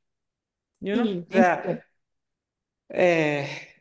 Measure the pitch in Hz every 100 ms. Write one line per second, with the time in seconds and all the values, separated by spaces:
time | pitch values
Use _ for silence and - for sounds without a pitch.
0 | _ _ _ _ _ _ _ - 185 214
1 | 226 180 170 190 180 160 185 160 _ _
2 | _ _ _ _ _ _ _ _ - -
3 | 180 165 151 147 139 147 - _